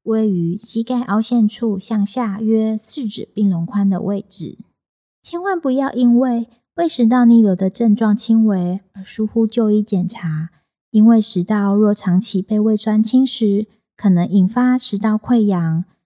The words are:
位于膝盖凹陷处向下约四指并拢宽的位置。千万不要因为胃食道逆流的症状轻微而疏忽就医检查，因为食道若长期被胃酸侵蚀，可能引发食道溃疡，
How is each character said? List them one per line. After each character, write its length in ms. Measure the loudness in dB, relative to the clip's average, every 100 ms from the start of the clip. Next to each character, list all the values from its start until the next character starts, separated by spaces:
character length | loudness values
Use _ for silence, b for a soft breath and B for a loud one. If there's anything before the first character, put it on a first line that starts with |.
位 260 | -6 -2 0
于 260 | -2 -2 -6
膝 280 | -8 -8
盖 180 | -4 -4
凹 180 | -2 -4
陷 280 | 0 0 0
处 300 | 0 -4 -4
向 280 | -6 -4 -4
下 340 | -4 -6 -4
约 380 | 0 0 0 -4
四 280 | -8 -8 -8
指 200 | -8 -12
并 160 | -2 0
拢 160 | 0 -2
宽 240 | 0 0
的 120 | 0
位 180 | -4 -6
置。 380 | -8 -12 -12 -14 -20 _ _ _ _ _
千 200 | -12 -8
万 180 | -4 -2
不 120 | 0
要 200 | 0 -2
因 280 | 0 4 4
为 280 | 2 -2 -6 b _ -4
胃 120 | -4
食 160 | 2
道 200 | 2 4
逆 180 | 6 6
流 140 | 4 2
的 120 | -2
症 280 | 0 0 2
状 200 | 2 0
轻 300 | 2 2 2
微 340 | 0 -2 -6 _
而 120 | -20
疏 220 | -16 -6 -4
忽 180 | 0
就 280 | 0 0 0
医 100 | 0
检 240 | 0 -2 -4
查， 440 | -6 -6 -6 -8 _ _ _ _
因 140 | 4 6
为 140 | 6
食 220 | 2 -4
道 320 | -2 -2 0
若 180 | 2 2
长 280 | 0 0 0
期 200 | 0 -6
被 180 | -2 -2
胃 180 | 0 0
酸 260 | 0 0
侵 240 | 2 2 0
蚀， 400 | 0 0 0 -4 _ _ _
可 120 | 0
能 180 | 2 2
引 200 | 2 2
发 300 | 2 2 0
食 180 | -2 -4
道 220 | -2 -2
溃 280 | 0 0 2
疡， 380 | 0 0 -2 -4 _